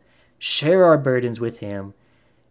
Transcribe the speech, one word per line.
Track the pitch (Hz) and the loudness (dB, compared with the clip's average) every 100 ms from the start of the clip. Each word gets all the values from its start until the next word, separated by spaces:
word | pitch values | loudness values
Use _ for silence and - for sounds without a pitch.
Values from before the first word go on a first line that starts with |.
| _ _ _ _ | _ _ _ _
share | - - 147 185 | -8 -4 2 4
our | 180 151 | 6 4
burdens | 135 127 120 110 | 2 -2 -2 -4
with | 117 113 | -8 -8
him, | 104 101 98 - _ _ _ _ _ | -10 -10 -12 -18 _ _ _ _ _